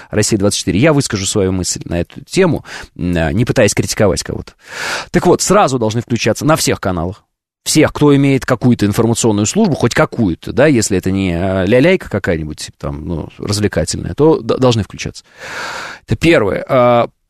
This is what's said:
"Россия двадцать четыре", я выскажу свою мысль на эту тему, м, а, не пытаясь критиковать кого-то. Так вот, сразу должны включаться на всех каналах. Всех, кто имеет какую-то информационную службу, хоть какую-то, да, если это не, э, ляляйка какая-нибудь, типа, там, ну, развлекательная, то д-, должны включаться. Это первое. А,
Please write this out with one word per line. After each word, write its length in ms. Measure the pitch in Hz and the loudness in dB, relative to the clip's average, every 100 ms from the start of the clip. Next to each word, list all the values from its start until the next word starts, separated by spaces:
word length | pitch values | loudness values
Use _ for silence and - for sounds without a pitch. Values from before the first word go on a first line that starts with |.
| - | -6
"Россия 260 | 104 107 107 | -2 0 0
двадцать 220 | 101 - | 0 0
четыре", 180 | - 87 | -2 2
я 160 | 160 | 4
выскажу 320 | 143 - 139 98 | 2 0 -4 -2
свою 260 | 107 95 | 0 0
мысль 300 | 95 87 - - | 0 -4 -6 -6
на 140 | 87 | -4
эту 220 | 85 - - | -4 -10 -4
тему, 380 | 175 185 123 - - - - | 0 2 0 -6 -18 -16 -6
м, 200 | 87 85 | -2 0
а, 160 | 80 | 0
не 100 | 95 | 0
пытаясь 300 | 123 - 104 | 0 2 2
критиковать 480 | - 98 - 104 73 | 2 -2 0 0 0
кого-то. 320 | - - - - - - - - - | -4 -10 -10 -20 -18 -10 -8 -8 -4
Так 160 | - 180 | 0 2
вот, 160 | 131 | 2
сразу 380 | - 196 165 127 | 2 2 2 0
должны 220 | 107 117 | -2 -2
включаться 440 | - 117 113 107 143 | -2 -2 0 0 0
на 100 | 160 | 0
всех 240 | - 98 | 0 -2
каналах. 440 | 98 90 85 104 _ _ _ _ - | -2 -4 -4 -8 _ _ _ _ -2
Всех, 280 | 156 123 | 2 2
кто 220 | - 147 139 | 4 4 4
имеет 300 | 139 135 - | 4 2 0
какую-то 400 | 123 123 117 101 | 0 2 4 2
информационную 600 | 104 113 113 117 101 92 | 2 0 2 2 2 0
службу, 260 | 196 214 | 2 0
хоть 220 | 135 120 - | 2 0 0
какую-то, 580 | 156 - 101 78 - | -2 0 -2 -2 -4
да, 140 | 90 156 | 2 4
если 280 | 117 101 95 | 4 2 -2
это 140 | 95 | 0
не, 220 | 95 95 85 | -2 -2 -2
э, 300 | 95 95 92 | -2 0 2
ляляйка 420 | 123 165 185 - | 2 4 2 -2
какая-нибудь, 520 | 101 - 82 78 76 | -4 -2 -2 -4 -10
типа, 180 | - - | -14 -10
там, 300 | 73 71 80 | -10 -8 -6
ну, 220 | 80 - - | -8 -8 -8
развлекательная, 760 | - 101 104 85 85 95 82 | -6 -2 -2 -2 -4 -4 -6
то 280 | - 156 143 | 2 2 2
д-, 160 | 113 - | -2 0
должны 260 | 127 113 | 0 0
включаться. 400 | 95 - - - - - - - - - - - - | -4 -8 -12 -12 -20 -20 -14 -12 -12 -12 -14 -12 -6
Это 100 | 110 | 0
первое. 480 | 160 156 101 - - | 2 4 2 -2 0
А, 380 | 135 120 120 - _ | 2 4 4 0 _